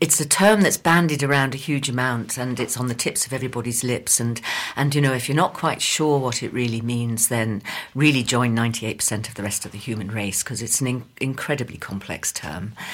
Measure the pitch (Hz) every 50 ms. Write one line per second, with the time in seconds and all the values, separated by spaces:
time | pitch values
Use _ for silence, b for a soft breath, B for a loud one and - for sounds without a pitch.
0 | 147 143 - - 151 143 - - 190 208 220 202 190 151 - - - 170 165 170
1 | 175 156 151 139 143 139 143 139 135 135 123 135 - - 147 139 135 135 120 127
2 | 127 127 123 117 110 - - 127 123 127 123 120 120 107 - 123 123 127 117 120
3 | - 165 - - - - 135 127 127 131 127 123 110 120 120 - - 123 123 -
4 | - - - - 117 117 117 117 B B B B B B B 127 139 143 143 151
5 | 143 135 131 123 117 - 139 156 185 - - - - 160 - - - - - -
6 | 156 151 147 139 131 123 117 - 127 - - 123 123 120 113 113 113 117 120 120
7 | 120 117 113 110 - - 123 117 110 113 107 101 - B B B B B B 135
8 | 147 151 139 131 120 - 127 120 123 120 113 117 117 117 113 - 110 107 - -
9 | - - 110 104 107 - - - 101 104 104 - - - - 104 - 120 113 110
10 | 98 98 110 110 101 98 95 - - - 123 107 120 110 - - 135 127 123 127
11 | 117 - - - 131 135 131 - - - 147 139 123 - - - - - 98 98
12 | - - - - - - - - - 73 76 85 90 107 110 B B B